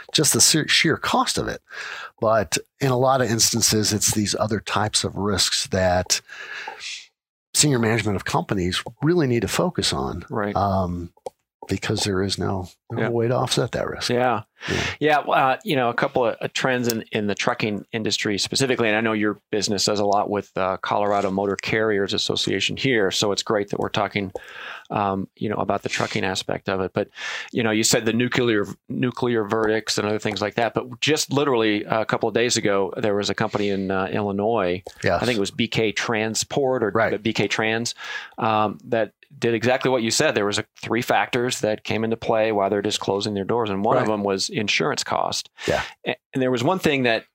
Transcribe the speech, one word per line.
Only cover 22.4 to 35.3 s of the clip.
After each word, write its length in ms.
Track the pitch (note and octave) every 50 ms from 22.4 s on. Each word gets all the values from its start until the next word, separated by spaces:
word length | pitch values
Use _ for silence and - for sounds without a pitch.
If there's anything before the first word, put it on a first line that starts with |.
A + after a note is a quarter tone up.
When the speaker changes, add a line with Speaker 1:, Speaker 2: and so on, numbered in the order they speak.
| - - G2+ F#2+ - - -
Speaker 2:
here, 360 | F#2 - C3+ B2+ A2 G2 F#2 -
so 180 | - A2+ G#2
it's 140 | G2 - -
great 240 | - A2+ G#2 G2+ -
that 80 | - -
we're 120 | G#2 G2
talking, 420 | - G#2+ G#2 F#2+ - G#2 G2 F#2 - - - - - - - - - - - -
um, 380 | C#3 A2 G2+ G2 G2 G2 F2+ - _
you 120 | - - G#2+
know, 60 | G#2
about 260 | - - G2 G2+ G2 -
the 60 | -
trucking 360 | - - A2 G#2+ - A2 G2+
aspect 440 | F#2+ F#2+ - - - G2 F#2 - -
of 120 | G2 F#2+
it. 120 | F#2+ F2+ -
But, 140 | G#2+ G2+ - - - - - - - - - -
you 100 | B2+ A2+
know, 80 | A2
you 140 | G#2+ G#2+ A2
said 220 | - - B2 A2
the 60 | A2+ A2
nuclear, 540 | A#2 B2 B2 - C3 B2 A#2+ A2 G#2 G2+ - - - _ -
nuclear 560 | B2+ - C3 B2 - - B2+ A#2+ A#2+ A2+ G#2+
verdicts 540 | G#2 A2+ A2+ A2 G#2+ A2 A2 G#2+ - - -
and 80 | G#2
other 120 | G#2 G#2+ G#2
things 220 | - A2 G2+ F#2+ G#2
like 140 | G2+ -
that, 180 | - A#2 G#2+ -
but 260 | A#2+ A2+ B2 B2 -
just 320 | - C#3+ D3+ D3 - - -
literally 520 | C3+ D3+ C#3+ B2+ A2+ A2 A2 G#2 G#2 -
a 200 | - A2 A2 G#2+
couple 240 | - B2 A#2 - A2+
of 60 | G2+
days 220 | A2+ A#2 B2 -
ago, 360 | A#2 G#2 G#2 G2+ G2 G2 F2 -
there 180 | - A2+ G#2+ G2+
was 160 | G2+ G2+ G2
a 40 | G2+
company 340 | - A2+ G#2 - G#2 G#2 G2+
in, 200 | G2 G2 G2 F#2 G2
uh, 140 | F#2+ F#2+ D#2+ -
Illinois, 680 | A2 G#2 G2+ G2 G2+ G2+ A2 A#2 A2 F#2 F2+ F2+ F2+ - - - - -
Speaker 1:
Yes. 180 | G2 F2 E2+ A2
Speaker 2:
I 40 |
think 100 | A#2